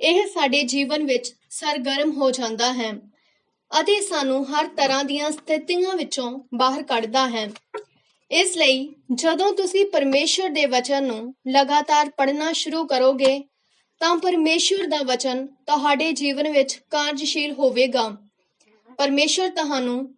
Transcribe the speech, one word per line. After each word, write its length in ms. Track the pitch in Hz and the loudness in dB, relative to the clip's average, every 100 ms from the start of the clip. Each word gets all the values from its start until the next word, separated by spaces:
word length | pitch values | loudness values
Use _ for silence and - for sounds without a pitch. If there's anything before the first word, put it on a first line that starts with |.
ਇਹ 260 | 285 349 403 | 2 2 2
ਸਾਡੇ 360 | 349 285 285 | 0 0 2
ਜੀਵਨ 400 | 254 277 269 302 | 0 -2 -2 -2
ਵਿੱਚ 320 | 294 247 - - _ | 0 -2 -4 -16 _
ਸਰਗਰਮ 600 | - 302 294 254 277 302 | -8 -4 -4 -2 -2 -2
ਹੋ 200 | 285 269 | 0 0
ਜਾਂਦਾ 420 | 254 233 220 240 | 0 -4 -2 -2
ਹੈ 200 | 254 220 208 - _ _ _ _ _ _ 311 | -2 -4 -8 -14 _ _ _ _ _ _ 0
ਅਤੇ 200 | 320 415 | 2 0
ਸਾਨੂੰ 440 | 392 320 269 262 | 0 -2 0 -2
ਹਰ 220 | 262 294 320 | -2 -2 -2
ਤਰ੍ਹਾਂ 380 | - 277 269 | 0 0 0
ਦੀਆਂ 260 | 277 285 294 | -2 -2 -4
ਸਥਿਤੀਆਂ 680 | 302 - 311 302 349 370 370 | -4 -2 -4 -2 -2 0 -2
ਵਿੱਚੋਂ 440 | 285 - 247 262 - | -4 -6 -6 -8 -8
ਬਾਹਰ 280 | 233 254 285 | 0 0 0
ਕੱਢਦਾ 460 | 302 233 226 262 262 | -2 -2 0 0 0
ਹੈ। 220 | 226 208 214 _ 427 - _ _ _ - | -2 -6 -10 _ -14 -14 _ _ _ -4
ਇਸ 260 | 320 359 339 | 0 0 2
ਲਈ 380 | 277 262 277 - - | 2 2 -2 -10 -6
ਜਦੋਂ 400 | 247 320 320 392 | -2 0 2 2
ਤੁਸੀਂ 320 | 403 370 392 403 | 0 0 2 2
ਪਰਮੇਸ਼ਵਰ 640 | 339 277 269 311 359 370 | 2 2 2 2 0 -2
ਦੇ 180 | 294 277 | 0 2
ਵਚਨ 380 | 247 247 277 | 2 0 0
ਨੂੰ 300 | 269 220 240 262 262 | 0 -4 -10 -12 0
ਲਗਾਤਾਰ 640 | 269 277 294 294 302 294 - | 2 4 2 2 2 2 0
ਪੜ੍ਹਨਾ 360 | 269 294 311 | 0 0 -2
ਸ਼ੁਰੂ 340 | 320 320 320 294 | -4 -4 -4 -2
ਕਰੋਗੇ, 580 | 262 262 269 269 277 277 _ _ _ _ - | 2 4 4 2 2 -4 _ _ _ _ -2
ਤਾਂ 160 | 330 349 | 0 2
ਪਰਮੇਸ਼ਵਰ 680 | 359 349 311 330 - 392 349 | 2 2 2 2 2 0 0
ਦਾ 160 | 302 | -2
ਵਚਨ 440 | 262 247 269 254 269 | -2 -2 -2 -4 -6
ਤੁਹਾਡੇ 640 | - - 294 294 277 320 | -12 -2 0 2 2 0
ਜੀਵਨ 400 | 302 285 277 302 | -2 -2 -2 0
ਵਿੱਚ 280 | 285 269 - _ | 2 2 -2 _
ਕਾਰਜਸ਼ੀਲ 600 | 302 294 285 294 320 294 | -2 -2 -2 -4 -4 -4
ਹੋਵੇਗਾ। 640 | 262 269 226 254 240 220 202 _ _ _ _ _ _ _ 254 | 0 2 2 2 0 -2 -6 _ _ _ _ _ _ _ -2
ਪਰਮੇਸ਼ਵਰ 500 | 285 277 294 330 370 | 0 2 2 2 -2
ਤੁਹਾਨੂੰ 640 | 349 302 269 247 247 269 | -2 -2 -2 -2 -4 -6